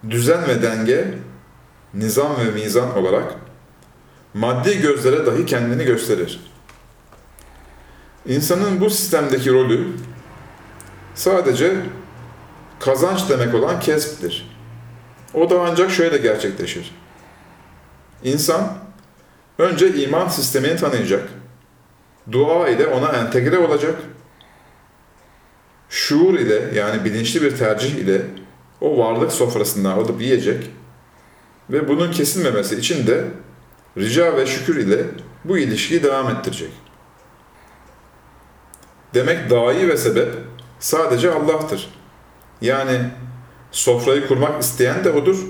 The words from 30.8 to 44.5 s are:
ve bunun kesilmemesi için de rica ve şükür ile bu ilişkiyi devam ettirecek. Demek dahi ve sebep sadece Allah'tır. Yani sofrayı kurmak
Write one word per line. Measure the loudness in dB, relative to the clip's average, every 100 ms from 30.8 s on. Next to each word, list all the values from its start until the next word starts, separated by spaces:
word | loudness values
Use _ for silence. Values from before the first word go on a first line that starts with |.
| -20 -20 _ _ -20 _ _ _ -4
ve | -4 0
bunun | 0 0
kesilmemesi | 0 -2 0 0 0 -2 -4
için | -2 0 2
de | 0 -2 -10 -18 -20 -20 -20 -16 -6
rica | 0 2 2 2
ve | 0
şükür | -2 -2 0
ile | 2 0 0 -8 -18 -18
bu | -2 0
ilişkiyi | 0 -2 0 2
devam | 2 0 -2
ettirecek. | -4 -6 -8 -12 -14 -20 -20 -20 _ -20 _ _ -20 -20 -20 -20 -20 -20 -20 -20 -20 -20 -20 _ -20 -20 _ _
Demek | -2 0 -2 2
dahi | 2 4 2 2
ve | 2
sebep | 2 2 0 -4 -14 -20 -20 -10
sadece | -2 0 2 2 2
Allah'tır. | 2 0 0 -2 -6 -8 -18 -20 -20 -20 -20 -20 -6
Yani | -2 0 0 -2 -2 -8 -16 -18 -20 -20 -12
sofrayı | -4 0 2 2 2 2
kurmak | 0 2